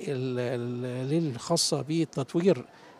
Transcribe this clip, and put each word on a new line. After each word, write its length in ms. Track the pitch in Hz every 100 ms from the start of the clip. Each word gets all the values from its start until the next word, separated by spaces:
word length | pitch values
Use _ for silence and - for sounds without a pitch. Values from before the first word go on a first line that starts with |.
| -
ال-، 1000 | 131 131 123 123 123 120 123 127 123 131
للخاصة 760 | 160 160 123 - 170 - 151 131
بتطوير 760 | 165 156 - 131 170 185 131 123 - -